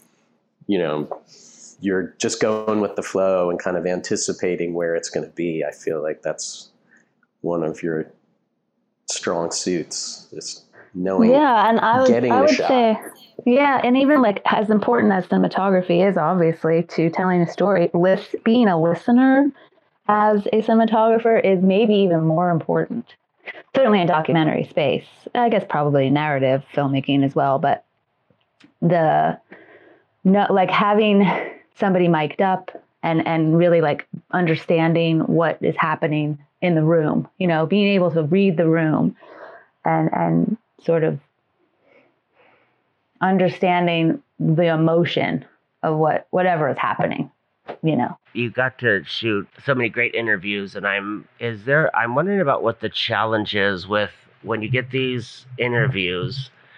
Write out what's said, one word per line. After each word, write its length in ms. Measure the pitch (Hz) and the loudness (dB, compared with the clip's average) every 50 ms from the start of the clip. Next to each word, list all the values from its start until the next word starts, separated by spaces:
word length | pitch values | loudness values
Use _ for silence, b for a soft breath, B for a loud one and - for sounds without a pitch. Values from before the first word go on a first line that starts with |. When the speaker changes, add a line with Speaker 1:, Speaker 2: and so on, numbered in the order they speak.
| b b b b b b b _ _ _ _ _ _ - | b b b b b b b _ _ _ _ _ _ -4
Speaker 1:
you 100 | 101 90 | -2 -2
know, 440 | 85 76 76 76 73 - - - B B B B B B B B B B B _ | -2 -2 -2 -4 -6 -8 -12 -14 B B B B B B B B B B B _
you're 320 | 92 101 95 95 87 80 - - | -4 -2 -2 -2 -4 -6 -6 -6
just 220 | - 113 - - | -6 -4 -2 -2
going 400 | 123 110 107 107 107 110 107 107 | -2 -2 -2 -2 -2 -2 0 0
with 160 | 101 98 - | -2 -2 -4
the 60 | - | -6
flow 480 | 95 - - 95 95 95 95 92 90 87 | -8 -4 -2 -2 0 0 2 0 0 -2
and 100 | 87 85 | -2 -4
kind 160 | - 92 90 | -4 -4 -4
of 100 | 85 82 | -4 -4
anticipating 880 | 90 90 90 - - 107 98 - - 92 - - 90 87 85 85 87 85 | -4 -4 -6 -6 -6 -6 -4 -4 -6 -6 -4 -4 -4 -4 -4 -4 -6 -4
where 220 | 87 85 82 82 | -4 -4 -4 -4
it's 140 | 82 - - | -4 -6 -6
gonna 180 | - 80 69 - | -6 -8 -8 -8
be. 380 | - - 85 85 80 78 73 | -8 -8 -6 -6 -4 -4 -6
I 60 | 76 | -8
feel 300 | - - - - 80 78 | -10 -10 -8 -6 -6 -4
like 200 | 73 78 78 - | -6 -6 -8 -8
that's 480 | - 78 76 - - - - - - - _ _ b b b b b b b _ _ _ _ _ | -8 -8 -8 -8 -10 -14 -14 -16 -20 -20 _ _ b b b b b b b _ _ _ _ _
one 220 | - 85 87 85 80 | -8 -6 -4 -4 -4
of 200 | 78 78 - - | -6 -6 -8 -8
your 260 | 85 80 78 78 - - _ _ _ _ _ _ _ _ _ _ _ _ _ _ _ _ _ _ - | -6 -6 -6 -8 -10 -14 _ _ _ _ _ _ _ _ _ _ _ _ _ _ _ _ _ _ -12
strong 400 | - - - 104 90 85 85 82 | -12 -8 -6 -4 -4 -4 -4 -6
suits, 760 | - - - 95 90 82 76 - - - - - - - - _ | -6 -6 -4 -4 -4 -4 -6 -8 -10 -12 -12 -12 -14 -16 -20 _
is 320 | - - - - - - - _ B B B B - | -18 -16 -16 -16 -16 -18 -20 _ B B B B -10
knowing, 360 | 90 92 95 95 - 226 226 | -8 -4 -2 0 2 4 4
Speaker 2:
Yeah, 400 | 262 285 302 277 240 214 196 220 | 4 4 4 4 2 2 2 2
and 120 | 226 - | 2 2
I 180 | - 220 233 262 | 0 0 2 2
would, 80 | 262 254 | 2 2
Speaker 1:
getting 240 | 233 233 254 247 | 2 2 2 0
Speaker 2:
I 60 | 240 254 | 2 2
Speaker 1:
the 40 | 285 | 2
Speaker 2:
would 120 | 311 269 | 2 2
Speaker 1:
shot. 120 | - - - | 0 0 0
Speaker 2:
say, 280 | 262 247 233 220 220 - B B B B B B B - - | 2 2 2 2 0 -2 B B B B B B B -6 0
yeah, 360 | 240 247 269 285 285 269 - - | 2 2 4 2 2 2 0 0
and 140 | 240 247 269 | 0 2 2
even, 240 | 277 269 302 277 | 4 4 4 4
like, 200 | 247 214 202 - - | 4 2 0 -2 -2
as 240 | - 208 - 214 202 | -2 0 0 2 2
important 420 | 214 208 - 254 240 240 220 208 | 0 2 2 2 2 2 2 2
as 140 | 196 185 180 | 2 0 0
cinematography 840 | - 190 190 185 175 - 175 190 196 190 185 180 - 175 175 190 202 | 0 0 0 0 0 0 -2 0 2 2 2 2 2 2 2 4 2
is, 80 | 185 | 2
obviously, 680 | 180 151 160 185 180 165 165 160 - - 160 165 165 165 | 2 0 2 2 2 2 2 2 0 0 0 0 0 0
to 260 | - - - 165 170 | -2 -2 0 0 0
telling 320 | 165 - 180 185 180 175 | 0 0 0 2 2 2
a 100 | 170 165 | 2 0
story, 380 | - - 240 202 196 175 170 170 - | 0 0 0 2 2 2 2 2 2
lis-, 420 | 170 175 185 190 196 - - - - - | 2 2 4 2 2 -2 -6 -10 -4 0
being 240 | 226 226 254 240 202 | 2 2 4 4 4
a 120 | 175 160 | 2 2
listener 720 | 160 170 170 - - - 247 247 262 262 262 269 277 285 b b b b b b b b b b _ - | 2 0 0 0 0 2 4 4 4 4 4 4 2 2 b b b b b b b b b b _ 0
as 380 | 208 208 208 214 214 208 202 - | 2 2 4 2 2 2 0 0
a 140 | - 220 | -2 0
cinematographer 840 | 220 - 226 226 226 220 226 220 220 226 226 226 226 226 226 208 - | 2 2 2 2 4 4 2 2 4 4 2 2 4 4 2 4 4
is 180 | 190 190 180 | 2 2 4
maybe 320 | 185 190 190 202 240 214 208 | 4 4 4 4 4 4 4
even 260 | 196 196 185 165 160 160 | 4 2 2 2 2 2
more 240 | 160 156 170 180 175 | 2 2 2 2 2
important. 560 | 170 160 - - 170 160 165 - - 117 - - - _ _ _ _ B B B B B B _ - | 0 0 -2 -2 -2 -2 -2 -4 -6 -8 -10 -12 -16 _ _ _ _ B B B B B B _ -2
Certainly 260 | 269 269 220 208 196 | 0 2 4 4 2
in 60 | 175 165 | 2 2
documentary 560 | 175 156 160 - - 143 151 151 - - - | 0 0 0 0 2 2 2 2 0 -2 -4
space. 400 | - - 175 151 135 - - - - - - - - - | -4 -2 -2 0 0 0 -2 -6 -10 -18 -20 -16 -6 -2
I 140 | 247 240 233 | 0 0 2
guess 140 | 226 196 202 - | 0 0 -2 -2
probably 420 | - 151 147 147 143 139 135 135 | -2 -2 0 2 2 2 2 2
narrative 540 | 139 147 156 156 143 135 135 131 131 139 - - - | 2 0 0 0 0 0 2 2 0 0 -2 -4 -4
filmmaking 520 | 147 143 135 139 135 - - 139 139 139 | -2 -2 0 -2 -2 -2 0 2 2 2
as 80 | 139 - | 2 0
well, 240 | 156 139 139 135 139 | 0 0 0 0 0
but 240 | 165 - - - - _ _ _ _ _ _ _ _ _ _ _ _ _ _ _ _ _ _ _ | 0 0 -2 -2 -6 _ _ _ _ _ _ _ _ _ _ _ _ _ _ _ _ _ _ _
the, 580 | - 170 175 170 160 156 151 151 156 165 165 - B B B B B B B B B B B B B B _ _ - | 0 2 2 2 2 2 2 2 2 0 -2 -6 B B B B B B B B B B B B B B _ _ 0
no, 220 | 185 190 202 202 - | 2 2 4 2 2
like, 200 | 190 196 180 170 | 2 2 2 2
having 560 | - - 202 208 208 208 220 208 202 196 202 175 B B B B B B B B _ | 0 0 0 2 2 2 2 4 4 4 2 2 B B B B B B B B _
somebody 320 | - 208 196 185 185 180 170 | -4 -2 0 2 2 2 2
mic'd 340 | 170 156 151 147 - - | 2 0 -2 -4 -2 -2
up 300 | 196 190 185 180 - - - - - _ _ _ | 0 0 0 -2 -4 -10 -20 -20 -20 _ _ _
and, 240 | - 165 165 160 - - | -4 -2 -2 -2 -2 -2
and 300 | 165 160 156 160 160 165 | -2 0 2 2 2 4
really, 240 | 175 175 170 170 | 4 4 4 4
like, 260 | 160 147 147 - - _ - - - _ | 2 0 -2 -4 -8 _ -16 -18 -10 _
understanding 880 | - 180 180 160 160 147 - - 175 165 165 165 165 165 165 165 165 160 | -2 -2 0 0 -2 -2 -2 0 0 2 2 2 2 2 2 2 0 0
what 360 | - - 156 160 165 156 - - | 0 0 0 0 0 0 -2 -2
is 140 | - - 156 - | -2 -2 -2 -2
happening 600 | 170 160 156 156 170 156 151 151 151 151 151 147 - _ _ _ | -2 -2 -2 -2 -2 -2 -2 -2 -2 -4 -6 -8 -12 _ _ _
in 140 | 190 180 170 | -2 0 0
the 80 | 156 156 | 2 2
room, 440 | 156 170 165 151 151 - - 147 - _ - | 2 2 2 2 0 0 -2 -4 -6 _ -4
you 80 | 185 175 | -2 0
know, 180 | 165 156 160 | 0 0 0
being 220 | 156 190 208 202 202 202 | 0 0 2 2 2 2
able 160 | 190 180 170 | 2 0 0
to 120 | 151 165 156 | 0 -2 0
read 320 | 143 175 196 196 196 165 165 | 0 2 2 2 2 2 2
the 100 | 170 160 | 2 2
room 480 | 160 165 160 156 151 - 160 185 B B B B B B B B B B B B B _ - | 2 2 2 0 0 0 0 -2 B B B B B B B B B B B B B _ -4
and, 260 | 160 165 160 156 - - | -2 0 0 0 -2 -2
and 440 | - 170 170 165 - 170 - 220 - _ _ _ _ | -2 -2 0 0 0 0 0 -4 -6 _ _ _ _
sort 220 | - - 165 165 160 | -2 -2 0 0 0
of 160 | 160 151 143 - _ _ _ _ _ _ _ _ _ _ b b b b b b b b _ _ _ b b b b b b b b b b _ _ _ _ _ _ _ _ | 0 -2 -4 -10 _ _ _ _ _ _ _ _ _ _ b b b b b b b b _ _ _ b b b b b b b b b b _ _ _ _ _ _ _ _
understanding 1000 | 180 190 190 185 185 175 - - 196 180 175 175 175 175 170 165 165 160 - - - _ _ - | 0 0 2 2 2 0 0 0 0 0 2 2 2 0 0 2 0 0 0 -2 -8 _ _ -4
the 260 | 156 160 160 160 175 170 160 | -2 0 2 2 2 2 2
emotion 720 | 156 160 160 165 170 170 - - - - - - 151 - - _ _ _ _ _ _ | 2 2 2 2 2 0 0 -2 -2 -2 -2 -4 -6 -8 -12 _ _ _ _ _ _
of 160 | - 160 156 156 | -4 -4 -2 0
what, 300 | 160 151 - - - _ | 0 0 0 -2 -4 _
whatever 380 | - 185 180 185 175 156 156 131 | -2 -2 0 0 0 0 -2 -2
is 80 | - - | -2 -4
happening, 540 | - 113 - - - - - - 143 143 _ _ _ _ _ _ _ - - - | -4 -4 -4 -4 -4 -4 -4 -6 -10 -10 _ _ _ _ _ _ _ -18 -12 -6
you 140 | - 160 147 | -2 -2 0
know. 220 | 123 120 - - - _ _ - | 0 -2 -4 -6 -12 _ _ -8
Speaker 3:
You 160 | 113 120 117 | -6 -6 -4
got 300 | - 123 127 131 - - | -4 -4 -4 -4 -4 -4
to 240 | 123 117 104 95 73 | -2 0 0 0 -2
shoot 420 | - - - - 117 107 101 92 - _ - - | -6 -8 -6 -4 -4 -4 -4 -6 -8 _ -8 -4
so 120 | 139 139 | -4 -2
many 140 | 127 120 107 | -2 -2 -2
great 260 | - 120 120 120 - | -2 -4 -4 -2 -2
interviews, 600 | 117 117 110 107 95 82 101 104 101 98 95 - | -4 -2 -2 -2 -2 -4 -6 -6 -6 -8 -10 -10
and 120 | 101 95 101 | -6 -4 -4
I'm, 400 | 98 101 98 104 107 90 - _ _ - | -2 -4 -4 -6 -10 -10 -14 _ _ -10
is 260 | 117 117 113 101 101 | -10 -8 -8 -8 -2
there, 300 | 131 143 156 156 - - | 0 0 2 2 0 0
I'm 200 | - 117 117 120 | -2 -2 0 0
wondering 260 | 139 170 196 202 196 | -2 -2 0 0 0
about 220 | 175 139 131 - 92 | 0 0 0 0 0
what 160 | 113 117 - | -2 -4 -4
the 100 | 110 107 | -6 -8
challenge 640 | - - - - 113 101 110 110 110 107 104 92 104 | -6 -6 -4 -2 -2 -2 0 0 -2 -2 -4 -4 -2
is 320 | 104 98 101 98 87 90 95 | 0 0 0 -2 -4 -4 -4
with 240 | 104 104 104 98 - - _ _ _ _ | -2 -2 -2 -4 -6 -14 _ _ _ _
when 200 | - 95 113 110 | -10 -8 -6 -6
you 80 | 107 123 | -4 -4
get 200 | 127 131 127 131 | -4 -4 -4 -4
these 540 | 131 131 131 127 127 120 113 - - - - - - - | -6 -4 -4 -4 -4 -6 -8 -12 -16 -20 -20 -16 -8 -6
interviews, 920 | 120 123 120 120 110 - - 98 90 87 90 90 92 - 131 139 - - b b b b b | -4 -2 0 0 0 0 0 -2 -4 -4 -4 -4 -6 -6 -8 -10 -12 -14 b b b b b